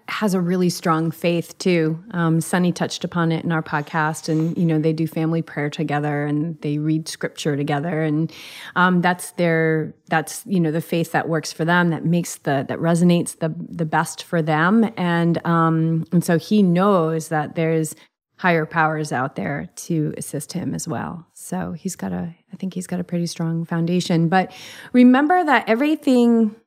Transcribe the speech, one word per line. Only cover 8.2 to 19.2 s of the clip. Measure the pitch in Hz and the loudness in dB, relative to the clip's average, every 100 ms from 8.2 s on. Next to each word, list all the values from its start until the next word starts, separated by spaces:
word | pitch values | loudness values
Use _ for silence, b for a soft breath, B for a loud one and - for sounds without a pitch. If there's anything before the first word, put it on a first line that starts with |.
| 160 B B B B - | -2 B B B B 2
um, | 180 180 | 4 4
that's | 180 180 - | 2 0 -4
their, | - 170 160 160 160 156 - - | -2 2 2 2 0 -2 -10 -4
that's, | 165 151 - - | -2 -2 -8 -2
you | 185 | 0
know, | 160 | 2
the | 160 | 0
faith | - 131 165 | -2 -2 0
that | 151 - | -2 -2
works | 160 - | -2 -4
for | - 160 | -4 0
them, | 175 175 | 2 2
that | 156 160 | 0 0
makes | 175 170 - | 0 -2 -6
the, | 156 139 127 | -2 -2 -2
that | - | -2
resonates | 165 170 180 175 - - | 0 4 4 4 0 -4
the, | 160 165 - | -6 -6 -10
the | 170 160 | -6 -2
best | 156 170 - | -2 -2 -8
for | - 170 | -4 -2
them, | 156 151 175 226 214 - | 0 2 4 4 2 0
and, | 175 170 170 165 175 | 0 2 2 0 0
um, | 170 165 160 160 165 156 | 2 2 2 0 0 0
and | 175 | 0
so | 175 165 | 2 0
he | - 214 | 2 2
knows | 185 175 202 185 160 160 160 | 4 4 4 4 2 -2 -2
that | 156 143 170 | -4 -2 -2
there's | 160 160 156 b b _ _ - | 0 0 -2 b b _ _ -2
higher | 185 165 156 | 0 2 0
powers | 165 156 156 151 | 0 0 0 -4
out | 127 | -4